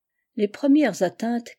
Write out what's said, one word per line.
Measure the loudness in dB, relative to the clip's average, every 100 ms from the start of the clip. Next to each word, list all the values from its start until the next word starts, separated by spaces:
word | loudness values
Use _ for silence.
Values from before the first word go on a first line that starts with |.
| _ _ _ -6
Les | -6
premières | -2 2 2 2 0
atteintes | -4 -4 -6 -6 -8